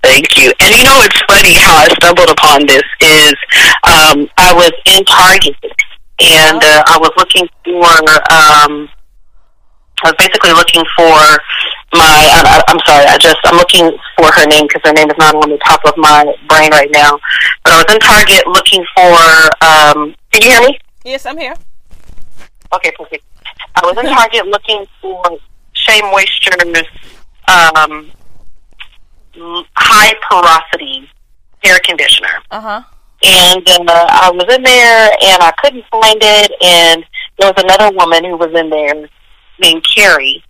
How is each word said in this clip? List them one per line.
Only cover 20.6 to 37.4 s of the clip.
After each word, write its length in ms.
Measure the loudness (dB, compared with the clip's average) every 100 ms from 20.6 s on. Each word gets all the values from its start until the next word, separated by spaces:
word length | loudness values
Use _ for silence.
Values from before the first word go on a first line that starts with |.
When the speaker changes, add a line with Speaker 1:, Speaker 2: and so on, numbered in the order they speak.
Speaker 1:
me? 160 | 2 -2 -14 -20
Speaker 2:
Yes, 220 | -14 -12 -12
I'm 120 | -12
here. 180 | -12 -12 -16 -18 -20 -20 -16 -10 -10 -10 -14 -20 -10
Speaker 1:
Okay, 180 | -8 -8 -10
perfect. 260 | -18 -20 _ -20 -20 -20 -8 -4
I 60 | -2
was 120 | -4
in 80 | -2
Speaker 2:
<laughs> 80 |
Speaker 1:
Target 320 | -2 -2 -2 -6
looking 380 | -8 -6 -10 -10 _
for 220 | -16 -8 -8 -8 -18 -20 _
Shea 280 | -8 -2 -2
Moisture's, 840 | 0 -2 -2 -4 -6 -4 -4 -4 -6 -14 -20 -20 -20 _ -2
um, 640 | 2 2 0 -4 -6 -18 -20 -20 -18 -18 -18 _ -20 -20 -20 -20 _ _ -20
l-, 280 | -14 -12 -10 -4
high 360 | 0 2 0 -4 -4
porosity 800 | 0 2 0 -2 -12 -12 -16 -18 _ _ _ _ _
hair 160 | -2 -2
conditioner. 580 | -2 -6 -4 -4 -4 -10 -12
Speaker 2:
Uh-huh. 300 | -14 -12 -12 -14 -20 _ _
Speaker 1:
And, 440 | -2 0 0 -2 -4
uh, 380 | -6 0 0 0
I 200 | 0 0
was 200 | -2 -2
in 80 | -2
there 460 | 0 0 2 2 2 0
and 180 | 0 2
I 80 | 0 0
couldn't 220 | -4 -4 -10
find 280 | -2 0 0
it. 300 | 0 0 0 -2
And 440 | 0 2 2 -2 -6 -18 -18
there 120 | -2